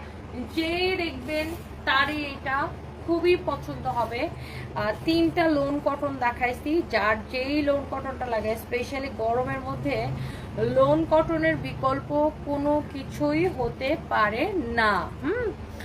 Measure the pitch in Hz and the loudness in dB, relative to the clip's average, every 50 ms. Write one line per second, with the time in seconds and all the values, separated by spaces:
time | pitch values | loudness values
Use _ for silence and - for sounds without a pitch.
0 | - - - - - - - 247 247 - - 320 320 320 339 359 370 370 381 370 | -8 -12 -14 -14 -12 -10 -8 -8 -8 -6 -2 -2 0 0 0 0 2 2 0 0
1 | 339 330 269 262 247 - 311 302 311 320 330 320 - - - - - 294 269 269 | -2 -2 -4 -6 -6 -4 -2 -2 -2 -4 -6 -8 -10 -12 -12 -6 0 2 4 4
2 | 285 294 302 302 294 277 277 269 - 277 269 277 311 349 - - - - - - | 4 2 0 -2 -4 -6 -6 -6 -4 -2 0 0 0 -2 -4 -8 -12 -12 -12 -8
3 | - - 330 339 330 349 359 359 - - 370 - - - 277 240 233 262 247 240 | -2 0 0 2 4 4 4 4 2 -2 -4 -4 -4 -8 -8 -6 -4 -2 0 0
4 | 226 220 233 247 294 339 - - - - - - - - - - 208 214 220 220 | 0 0 -2 -2 -4 -4 -4 -8 -12 -10 -10 -10 -10 -8 -4 -2 -2 -2 -2 -2
5 | - 320 330 330 330 330 - 349 330 330 302 285 277 277 285 294 - 302 277 277 | 2 2 4 4 4 4 4 4 4 4 4 4 2 2 0 0 0 0 0 0
6 | 294 285 269 262 247 233 233 - 254 240 247 - - 294 311 339 277 208 226 208 | -2 -2 -2 0 0 0 0 2 0 0 0 -2 -2 0 0 0 2 2 2 2
7 | 196 214 220 214 202 - - 254 254 269 294 302 294 285 277 277 269 - 269 269 | 4 4 2 0 -2 -4 -4 -4 -2 0 0 2 2 2 2 0 0 -4 -6 -6
8 | 262 269 262 - 254 247 233 220 208 214 226 220 - - 240 247 240 - 277 269 | -6 -6 -6 -6 -4 -2 -2 -2 0 -2 -2 -4 -4 -4 -4 -4 -4 -2 -4 -6
9 | 269 262 214 208 220 226 233 247 254 262 269 269 262 - - - - 285 254 220 | -6 -6 -4 -2 0 0 2 0 0 -2 -2 -4 -4 -6 -6 -4 -2 -2 0 0
10 | 226 127 - - - - - - - - - - 220 240 247 262 269 277 302 320 | -2 -2 -4 -4 -6 -6 -8 -10 -10 -8 -4 0 0 2 6 6 6 6 6 4
11 | 330 320 311 311 320 339 330 311 311 320 311 - 247 262 - - 262 262 262 277 | 4 4 4 4 4 4 2 2 2 2 2 2 -2 -6 -4 0 0 2 2 0
12 | - - 294 294 302 302 302 - - 285 285 285 285 294 294 302 285 - - 277 | -2 0 2 2 2 2 2 -2 -4 -4 -2 0 2 2 2 2 0 -2 -8 -10
13 | 262 - - - 294 294 294 311 359 381 - - - - 233 - 262 269 320 311 | -10 -8 -4 0 0 2 4 4 2 2 2 0 -2 -2 -2 -2 -2 0 0 -2
14 | - - 226 220 214 208 208 240 302 415 403 349 233 233 233 233 220 214 202 180 | -2 0 2 4 4 4 4 2 0 0 0 0 -2 0 2 4 4 4 4 2
15 | 165 - - 156 - 294 415 494 480 403 302 - - - - - - | 0 -2 -6 -6 -2 -2 0 0 0 -2 -4 -6 -8 -12 -10 -10 -10